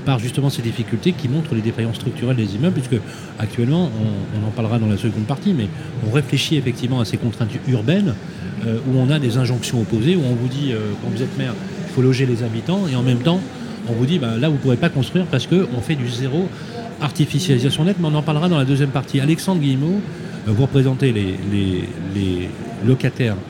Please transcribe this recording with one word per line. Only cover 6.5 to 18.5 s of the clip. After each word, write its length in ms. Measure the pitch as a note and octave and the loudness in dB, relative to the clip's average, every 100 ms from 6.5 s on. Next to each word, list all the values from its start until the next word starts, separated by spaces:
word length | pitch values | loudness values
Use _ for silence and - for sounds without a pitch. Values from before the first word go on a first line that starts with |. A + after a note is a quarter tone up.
| D3+ | 0
effectivement 440 | B2 A#2 A#2 B2+ | 0 -2 -2 0
à 40 | |
ces 120 | A2 - | 0 0
contraintes 360 | A#2+ - A2 C3 - | -2 -2 -4 -2 0
urbaines, 460 | B2 A2 F#3+ G3 G#2 - - - - A2+ | 0 2 2 2 -2 -8 -10 -10 -6 -2
euh, 120 | A2+ C3 | -2 2
où 100 | C3 | 2
on 100 | B2+ | 4
a 80 | D#3 | 2
des 180 | B2+ A#2 | 2 2
injonctions 420 | B2 B2 - B2 | 0 0 0 0
opposées, 360 | A2 A2+ B2+ F#3 | 2 2 2 2
où 60 | |
on 100 | B2+ | 2
vous 140 | A#2+ B2 | 0 0
dit, 240 | C3 C#3 | -2 -2
euh, 180 | A2 G#2+ G2+ | -2 -4 -4
quand 80 | A#2+ | -4
vous 140 | A2+ | -2
êtes 160 | C3 C3+ | -4 -2
maire, 160 | C3 G2 - - - | -4 -4 -8 -8 -4
il 60 | |
faut 80 | C3 | 2
loger 240 | B2+ B2 C3 | 4 4 2
les 160 | A2+ | 0
habitants, 440 | A#2 A2+ D#3+ F#3+ F#3 | -2 -4 -2 0 0
et 80 | B2+ | 2
en 60 | |
même 180 | B2+ A#2+ | 2 2
temps, 200 | D3+ F#3 - - - - A2 | 2 2 -2 -10 -10 -8 -4
on 40 | |
vous 140 | A2+ C3 | 0 2
dit, 120 | F3 | 2
ben, 200 | A#2 A2+ | 0 0
là, 100 | D#3 | 2
vous 60 | |
ne 60 | C#3+ | 2
pourrez 160 | C3 A#2+ | 2 4
pas 120 | F3 | 2
construire 380 | C#3+ A#2 F3+ F3+ | 0 0 0 2
parce 200 | C3+ - | 0 2
qu'on 340 | F3 G3 B2 | 2 2 -2
fait 160 | A2 D3+ | -2 -2
du 120 | A#2+ | -2
zéro 400 | A#2 C3 D3+ F#3 - - - - - | -2 -2 0 -2 -6 -10 -10 -10 -6
artificialisation 840 | D3+ - D3 C#3 - B2+ C3+ - | -4 0 0 2 2 2 2 2
nette, 120 | E3 F3+ | 2 2
mais 80 | E3 | 2
on 60 | |
en 80 | D3+ | 2
parlera 260 | D3+ D3+ | 2 2
dans 100 | F3+ | 2